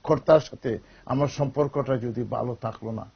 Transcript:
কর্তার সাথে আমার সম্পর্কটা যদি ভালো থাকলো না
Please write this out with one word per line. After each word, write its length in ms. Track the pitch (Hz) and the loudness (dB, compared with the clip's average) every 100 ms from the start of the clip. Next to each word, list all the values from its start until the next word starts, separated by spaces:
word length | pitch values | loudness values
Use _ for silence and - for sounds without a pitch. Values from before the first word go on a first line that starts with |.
কর্তার 380 | - 147 - 156 | 0 2 6 6
সাথে 380 | - 117 123 110 - - - | 6 -6 -4 -4 -8 -14 -4
আমার 220 | 131 143 | -2 0
সম্পর্কটা 680 | - 139 147 143 143 131 127 | 0 -2 0 0 0 -2 -2
যদি 260 | 120 117 | -2 -4
ভালো 340 | 113 117 120 117 | -4 -4 -4 -4
থাকলো 300 | 113 - 113 | -8 -8 -8
না 200 | 110 107 | -8 -10